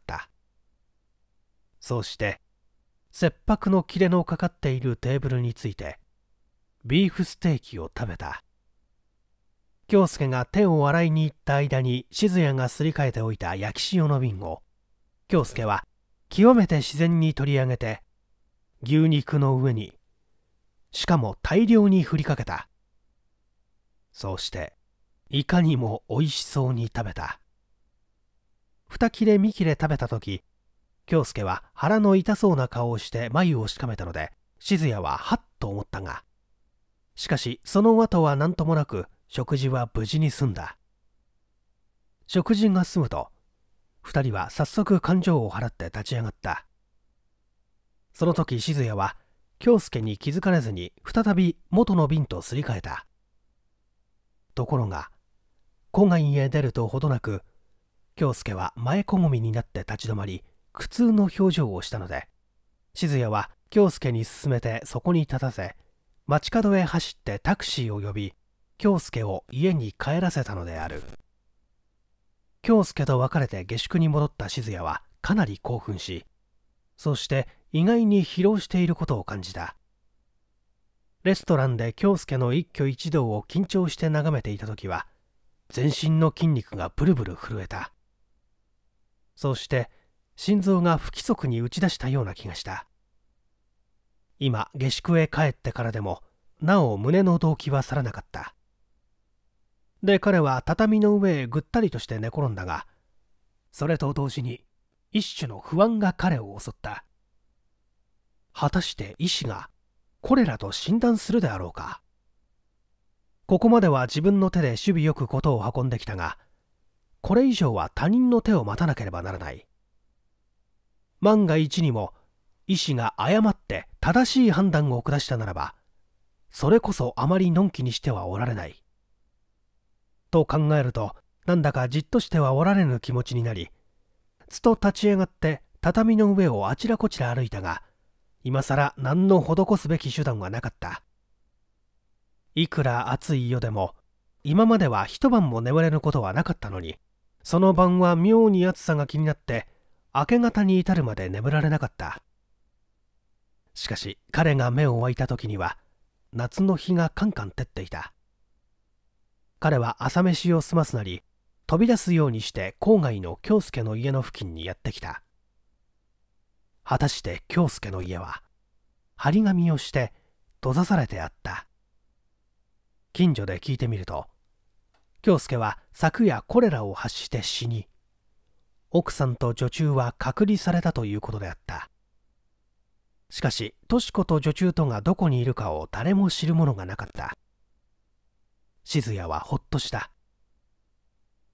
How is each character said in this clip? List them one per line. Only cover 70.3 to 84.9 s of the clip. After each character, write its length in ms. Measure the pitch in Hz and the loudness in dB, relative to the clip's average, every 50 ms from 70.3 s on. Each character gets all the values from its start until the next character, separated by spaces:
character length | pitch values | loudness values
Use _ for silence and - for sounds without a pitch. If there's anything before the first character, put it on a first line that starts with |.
せ 120 | - 147 127 | -2 -2 -4
た 120 | - 107 | -4 -6
の 100 | 95 87 | -8 -8
で 140 | 85 82 80 | -8 -8 -8
あ 80 | 78 78 | -8 -8
る。 160 | 73 76 - - - - - _ _ _ _ _ _ _ _ _ _ _ _ _ _ _ _ _ _ _ _ _ _ _ _ _ _ _ | -10 -10 -12 -14 -16 -18 -20 _ _ _ _ _ _ _ _ _ _ _ _ _ _ _ _ _ _ _ _ _ _ _ _ _ _ _
京 220 | - - 233 214 185 | 0 4 4 4 4
介 220 | - - - 143 | 2 0 -2 -2
と 140 | - 135 123 | 0 0 0
別 200 | 127 131 - 160 | 0 0 0 0
れ 80 | 135 117 | -2 -2
て 160 | - 98 90 | -4 -8 -8
下 120 | 92 117 117 | -8 -6 -6
宿 220 | - - - 180 | -4 -2 0 2
に 80 | 165 160 | 2 2
戻 180 | 147 151 147 147 | 2 0 0 -2
っ 40 | - | -4
た 120 | - 101 98 | -6 -10 -8
静 240 | - - 117 107 | -8 -8 -8 -6
也 120 | 104 87 87 | -8 -6 -6
は 200 | 78 76 - - _ _ _ | -6 -6 -8 -10 _ _ _
か 140 | - - 202 | -2 0 2
な 100 | 214 185 | 2 0
り 140 | 110 101 92 | 0 -2 -8
興 180 | - - 120 117 | -8 -8 -8 -6
奮 220 | - - 104 90 | -6 -8 -8 -8
し、 260 | - - 92 82 - _ _ _ _ _ _ _ _ _ _ _ _ _ _ | -8 -10 -10 -10 -12 _ _ _ _ _ _ _ _ _ _ _ _ _ _
そ 200 | - - 151 143 | -8 -4 -4 -4
し 120 | - - - | -4 -4 -4
て 200 | 143 135 - - - _ _ _ - | -2 -4 -4 -4 -8 _ _ _ -2
意 100 | 156 170 | 0 2
外 220 | 196 233 233 226 | 4 4 4 4
に 180 | 208 208 202 175 | 4 4 4 2
疲 200 | - - - 180 | 2 0 2 2
労 160 | 202 220 202 | 2 2 2
し 80 | - - | -2 -2
て 140 | - 180 | 0 0
い 60 | 180 165 | 2 2
る 80 | 170 | 0
こ 100 | - 165 | -2 -2
と 140 | - 139 107 | -4 -4 -4
を 40 | - | -4
感 180 | - 101 101 | -6 -8 -10
じ 120 | 90 92 98 | -10 -10 -10
た。 220 | 98 87 80 - _ _ _ _ _ _ _ _ _ _ _ _ _ _ _ _ _ _ _ _ _ _ _ _ _ _ _ _ _ - | -10 -10 -10 -12 _ _ _ _ _ _ _ _ _ _ _ _ _ _ _ _ _ _ _ _ _ _ _ _ _ _ _ _ _ 0
レ 120 | 185 196 | 0 0
ス 100 | - - | 0 0
ト 120 | - 175 143 | 0 2 2
ラ 100 | 131 135 | 2 0
ン 80 | 123 | 0
で 180 | 110 113 117 113 | -2 -4 -6 -4
京 240 | - - 202 202 175 | 0 0 2 2 0
介 200 | - - 147 131 | -2 -4 -2 -2
の 160 | 127 123 123 | 0 0 0
一 140 | 156 175 - - | 0 -2 -4 -4
挙 160 | - 143 135 | -4 -4 -4
一 220 | 135 - - 165 | -4 -4 -6 -2
動 200 | 151 156 131 117 | 0 0 0 0
を 120 | 107 107 104 | -2 -4 -6
緊 220 | - - 165 202 | -4 -4 -4 -2
張 220 | - - 190 180 165 | -2 0 -2 -2 -2
し 80 | - | -2
て 140 | - - 160 | -2 -2 -2
眺 240 | 151 151 147 160 151 | 0 0 0 0 -2
め 80 | 127 | -2
て 100 | - 107 | -2 -6
い 60 | 104 101 | -8 -8
た 100 | 107 107 | -8 -10
時 200 | 107 - - | -10 -10 -8
は、 200 | 98 | -8